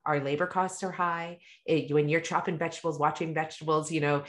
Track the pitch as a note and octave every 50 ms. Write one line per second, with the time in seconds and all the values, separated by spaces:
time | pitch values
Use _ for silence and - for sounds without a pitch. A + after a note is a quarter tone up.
0 | - - D3+ C#3+ C3+ C#3 D3 D3+ F3+ F3 - F#3 F#3+ F#3 - - F#3+ F#3 E3 -
1 | F3+ F3 E3+ E3+ E3+ E3+ F3 - - - - - - - E3 D3+ - C#3+ C#3+ D3+
2 | D3 D3 D#3 E3 D#3+ - E3+ E3+ - G3 F3 D#3 E3 D#3+ - - - E3 D3+ C#3+
3 | D3 D#3 D#3 - E3+ E3 D#3 D#3 D#3 D#3 - - D#3 D#3 D#3 D#3 D3+ D#3 E3 D#3
4 | D3 D3 D3 C#3+ C#3+